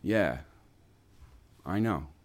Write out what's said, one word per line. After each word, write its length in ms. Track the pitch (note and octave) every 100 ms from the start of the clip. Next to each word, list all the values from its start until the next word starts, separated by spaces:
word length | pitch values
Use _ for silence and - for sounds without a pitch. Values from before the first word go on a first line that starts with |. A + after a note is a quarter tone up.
Yeah, 380 | - A2 E2+ B1 - - - - - - _ - - - - - C#2+
I 140 | G2
know. 280 | A2+ E2 D2+ -